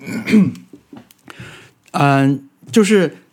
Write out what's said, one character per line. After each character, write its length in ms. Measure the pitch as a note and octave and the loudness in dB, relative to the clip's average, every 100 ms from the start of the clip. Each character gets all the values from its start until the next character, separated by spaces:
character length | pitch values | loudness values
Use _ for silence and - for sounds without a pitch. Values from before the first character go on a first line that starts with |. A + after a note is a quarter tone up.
<clears throat> 80 | - - - G#3+ D#3 - - - _ - - _ _ - - - - _ _ - | -12 -12 0 2 2 -2 -18 -20 _ -20 -20 _ _ -20 -20 -20 -20 _ _ -2
嗯， 520 | C#3+ C#3 C3+ C#3 - _ - | 0 2 0 -2 -8 _ -2
就 100 | A3+ | 0
是 360 | G3 G#3 D#3+ - _ | 2 2 0 -6 _